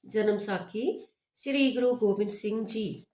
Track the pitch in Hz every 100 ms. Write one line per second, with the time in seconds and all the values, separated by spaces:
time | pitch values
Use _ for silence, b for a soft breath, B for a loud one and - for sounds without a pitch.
0 | - 214 214 208 - 185 - 214 285 392
1 | - _ _ - 277 277 269 247 247 247
2 | 208 196 208 - 214 220 220 220 202 -
3 | -